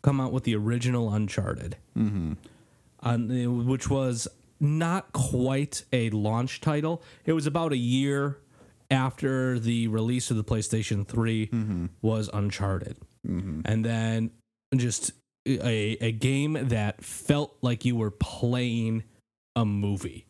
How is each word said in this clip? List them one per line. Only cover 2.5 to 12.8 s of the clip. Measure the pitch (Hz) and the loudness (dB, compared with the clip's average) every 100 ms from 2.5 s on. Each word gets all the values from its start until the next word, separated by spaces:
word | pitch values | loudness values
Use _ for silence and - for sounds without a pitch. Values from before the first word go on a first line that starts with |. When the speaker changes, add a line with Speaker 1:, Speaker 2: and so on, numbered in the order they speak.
| - - _ _ _ | -20 -20 _ _ _
Speaker 1:
on, | 120 117 113 127 120 120 120 | -2 -2 0 -2 0 0 0
which | 131 - | 0 0
was | 135 131 117 - - _ _ | 0 0 -2 -6 -12 _ _
not | 147 156 165 185 - | 0 2 0 -2 -2
quite | - 131 127 123 135 143 - - | -4 0 0 2 0 -2 -6 -2
a | 127 113 | 0 2
launch | 107 107 113 127 - | 0 2 0 -2 -2
title. | 160 151 156 165 - - - | 0 0 0 -4 -8 -8 0
It | |
was | 160 147 | 2 2
about | 156 165 | 0 0
a | 135 | 0
year | 120 127 139 139 143 139 - - - _ _ | 2 2 2 0 -2 -4 -14 -20 -20 _ _
after | 131 131 - 135 131 127 123 | 2 2 0 0 0 0 0
the | 113 117 113 | 0 2 2
release | 110 113 123 - | 0 0 -2 0
of | 113 | -2
the | |
PlayStation | 101 113 104 110 104 104 101 | 0 -2 0 0 0 -2 0
three | 117 113 113 107 | 0 0 0 0
Speaker 2:
Mm-hmm. | 117 107 90 85 - | -2 -2 -2 -4 -2
Speaker 1:
was | 110 110 107 | 0 0 -2
Uncharted. | 104 101 - 98 95 | -2 -2 -2 -2 -2